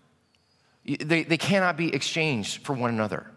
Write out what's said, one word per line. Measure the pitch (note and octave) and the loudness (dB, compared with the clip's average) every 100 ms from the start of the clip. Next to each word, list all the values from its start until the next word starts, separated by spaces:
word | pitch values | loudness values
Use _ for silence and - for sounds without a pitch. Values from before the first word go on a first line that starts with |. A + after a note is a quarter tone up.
| _ _ _ _ _ _ _ _ - | _ _ _ _ _ _ _ _ -6
Y-, | D3 | -4
they, | D3+ E3 | 0 0
they | D#3 E3 | 2 0
cannot | C#3+ G3 F3+ D#3+ | 2 4 2 2
be | E3 | 0
exchanged | C#3 - E3 D#3 A#2 G2 - | -2 -2 0 0 0 -2 -6
for | - | -6
one | C3 A#2+ | -2 0
another. | A2+ G#2+ D#2+ - | 0 0 -4 -10